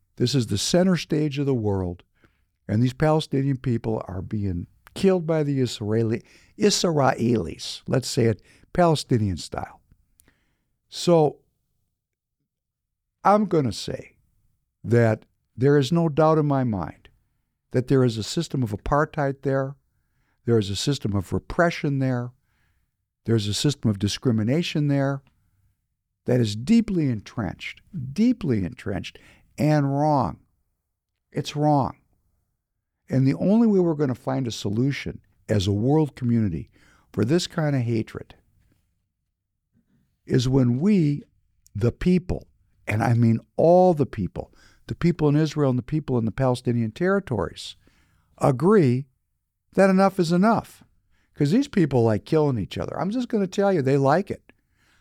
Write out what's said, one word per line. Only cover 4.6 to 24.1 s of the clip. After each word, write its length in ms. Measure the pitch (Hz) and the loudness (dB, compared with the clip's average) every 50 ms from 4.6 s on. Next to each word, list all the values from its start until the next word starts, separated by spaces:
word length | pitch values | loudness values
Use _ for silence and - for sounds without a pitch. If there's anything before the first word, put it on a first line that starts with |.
| - - _ _ _ - - | -8 -10 _ _ _ -20 -8
killed 320 | - - 196 190 185 170 | 0 2 2 2 2 0
by 160 | 156 165 156 151 | -2 -2 -2 0
the 180 | 143 143 135 | -2 0 -2
Israeli, 600 | 127 117 - - 107 101 107 113 117 110 113 110 - _ _ - _ _ _ | -2 -2 -4 -6 -4 -2 0 0 0 0 -2 -4 -6 _ _ -20 _ _ _
Israelis, 1300 | - 208 208 202 - - 185 160 147 135 131 135 - 117 113 120 110 82 78 - - - - - - - - | 0 0 0 0 2 0 0 0 2 0 0 0 0 0 0 0 0 -2 -4 -8 -12 -12 -14 -14 -14 -8 -4
let's 180 | - 131 123 | -2 -2 -2
say 200 | - - - 120 | -2 -2 0 0
it 140 | 113 110 - _ _ _ _ _ _ - | 0 0 -2 _ _ _ _ _ _ 0
Palestinian 640 | - 175 170 160 139 - - 135 117 107 101 90 | 2 2 4 2 0 0 0 0 0 0 0 -4
style. 440 | 76 - - - - - - - - _ _ _ _ _ _ _ _ _ _ _ _ _ _ _ _ _ _ _ _ _ _ | -4 -8 -10 -12 -12 -12 -12 -16 -20 _ _ _ _ _ _ _ _ _ _ _ _ _ _ _ _ _ _ _ _ _ _
So 500 | - - - - 170 165 156 143 - - _ _ _ _ _ _ _ _ _ _ _ _ _ _ _ _ _ _ _ _ _ _ _ _ _ _ _ _ _ _ _ _ _ _ _ _ - | -12 -6 0 2 4 4 4 2 0 -4 _ _ _ _ _ _ _ _ _ _ _ _ _ _ _ _ _ _ _ _ _ _ _ _ _ _ _ _ _ _ _ _ _ _ _ _ 2
I'm 220 | 190 196 214 214 | 2 2 2 2
gonna 260 | 180 196 160 143 120 98 | 0 0 0 0 0 -4
say 440 | - - - - - - - _ _ _ _ _ _ _ _ _ _ _ _ _ _ - | -6 -8 -10 -10 -10 -12 -14 _ _ _ _ _ _ _ _ _ _ _ _ _ _ -4
that 400 | 107 110 120 117 113 110 110 _ _ _ _ _ _ _ | 2 2 4 4 4 2 -2 _ _ _ _ _ _ _
there 220 | - 117 139 143 147 | -2 2 2 4 4
is 120 | 139 127 | 2 2
no 180 | 170 170 170 165 | 0 0 0 0
doubt 300 | 143 139 160 156 160 156 | 2 2 2 4 4 2
in 80 | 151 | 2
my 160 | 147 139 135 131 | 2 0 0 0
mind 460 | 123 107 95 82 - - _ _ - _ _ _ _ _ _ _ _ _ _ _ _ - | -2 -2 -4 -6 -8 -10 _ _ -20 _ _ _ _ _ _ _ _ _ _ _ _ -4
that 160 | 117 127 - | -4 -2 2
there 160 | 143 135 127 | 2 2 2
is 120 | 123 110 | 2 0
a 60 | 113 101 | -2 -6
system 400 | - - 175 165 - - 135 127 | -6 -6 -6 -6 -4 -4 -4 -4
of 80 | 107 | -4
apartheid 720 | 107 98 - - 151 143 156 156 - - 143 139 139 - - | -6 -6 -4 -2 0 0 0 -2 -2 -4 -4 -4 -4 -6 -4
there. 320 | 139 135 135 135 135 139 _ _ _ _ _ _ _ _ _ _ _ _ _ - | -4 -2 -2 -2 -4 -8 _ _ _ _ _ _ _ _ _ _ _ _ _ -2
There 140 | - 117 113 | 2 2 2
is 120 | 104 95 | 2 0
a 60 | 101 | -4
system 400 | - - - 143 131 - 113 101 | -4 -2 -2 -2 -2 -2 -4 -4
of 160 | 104 92 - - | -4 -4 -4 -4
repression 680 | 92 - - - - 170 170 165 - - 151 143 135 | -6 -6 -4 -2 0 0 0 0 -2 -4 -4 -2 -2
there. 320 | 135 131 127 120 120 120 - _ _ _ _ _ _ _ _ _ _ _ _ _ _ _ _ _ - | -2 -2 -2 -4 -6 -8 -12 _ _ _ _ _ _ _ _ _ _ _ _ _ _ _ _ _ -4
There's 240 | - 113 113 101 104 | -2 0 0 0 -2
a 60 | 101 | -4
system 360 | - - 151 139 - - 120 | -2 0 -2 -2 0 0 -2
of 80 | 107 98 | 0 0
discrimination 880 | 98 101 | -2 -4